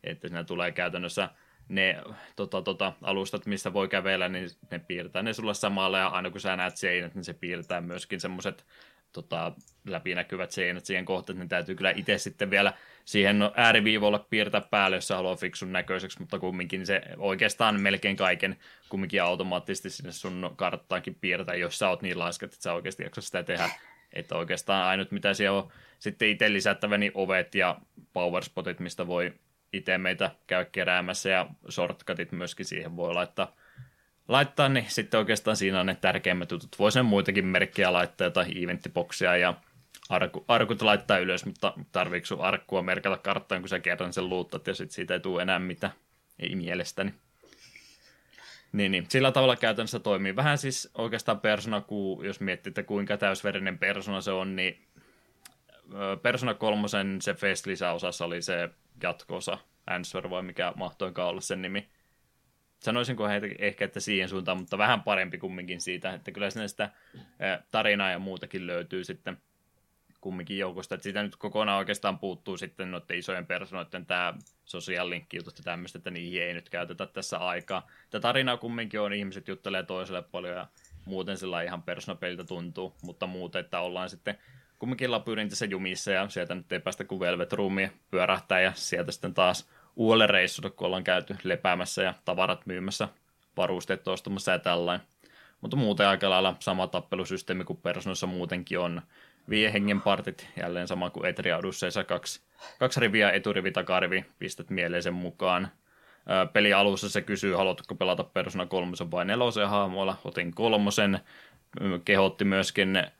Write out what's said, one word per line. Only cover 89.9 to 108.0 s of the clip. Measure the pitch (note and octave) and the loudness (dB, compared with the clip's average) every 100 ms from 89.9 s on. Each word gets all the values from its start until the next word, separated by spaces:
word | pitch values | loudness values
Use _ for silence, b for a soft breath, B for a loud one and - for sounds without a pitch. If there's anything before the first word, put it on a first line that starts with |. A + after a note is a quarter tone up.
| - | 0
uudelle | A2 A2+ G#2+ | 6 8 8
reissulle, | G2 F2+ - F#2+ | 6 4 0 -8
kun | - F#2 | -4 -2
ollaan | F#2 | 0
käyty | F2+ F#2 - G2 | 2 2 0 -6
lepäämässä | F#2 E2+ F#2 F2+ F2+ - | -2 0 2 2 0 0
ja | F#2+ F2+ - | -2 -2 -4
tavarat | F2+ F#2 F2+ - | 2 2 0 -4
myymässä, | F2+ F#2 - G#2 _ _ _ _ - | -6 -6 -4 -6 _ _ _ _ -2
varusteet | F2+ F2+ - F#2+ - | 0 0 -2 -4 -2
ostamassa | F#2 - F#2+ - | -6 -4 -4 0
ja | F2+ | 0
tällainen. | F2+ F2 F2 F2 - _ B B B B | 2 0 0 -2 -6 _ B B B B
Mutta | A2 C#3 | -2 2
muuten | A2+ G2+ G2 | 2 6 6
aika | F#2+ G2 | 6 4
lailla | F#2 F#2+ F#2 | 4 4 0
sama | - F#2 F#2 | -2 0 0
tappelusysteemi | F2+ - F#2 F2+ F#2 - F#2 | -2 -4 -4 -4 -6 -4 -6
kuin | F2 E2+ | -4 -4
Personassa | - F2+ F#2+ F2+ F#2 | -4 -4 -4 -4 -4
muutenkin | F2+ F2 F2+ F2 F2+ | -4 -4 -4 -4 -2
on, | F2 E2+ - b b b - | -2 -4 -10 b b b -2
viiden | G#2+ G#2+ | 2 4
hengen | G#2+ G2+ G2 | 2 2 2
partit, | G2+ F#2+ - - - - | 4 2 0 -10 -14 -8
jälleen | F2 F2 F2+ | -4 -4 -4
sama | F2+ F2+ | -4 -4
kuin | E2+ F2+ | -2 -4
Etriadussa, | E2+ F#2 E2 F#2+ - F2+ G2+ F#2 | 0 0 0 -2 -2 -2 -2 -2
kaksi, | F2 - - _ B B B | -4 -4 -12 _ B B B
kaksi | B2+ C3+ | 0 4
riviä, | A#2 A2 G2+ | 4 6 6
eturivi, | F#2+ G#2+ G2 F#2 | 4 2 0 0
takarivi, | F#2 F2+ F#2 F#2 F#2 - _ | -2 2 2 2 0 -4 _
pistät | F#2 - E2+ | -10 -10 -6
mieleen | F#2 F2 F2 | -2 0 0
sen | F2 | -2
mukaan. | F2+ F2+ - F#2 F2+ G2 _ b b b b - | -4 -6 -2 2 2 0 _ b b b b 0
Ö, | F#2+ F2+ | 2 4
peli | A2 G#2 | 4 6
alussa | G2 G2+ F#2+ G2+ | 6 6 2 0
se | G2+ | -2
kysyy, | F2+ G2+ G2+ | -2 0 2
"Haluatko | F2+ F#2+ F2 - | 2 2 0 -8
pelata | E2+ | -2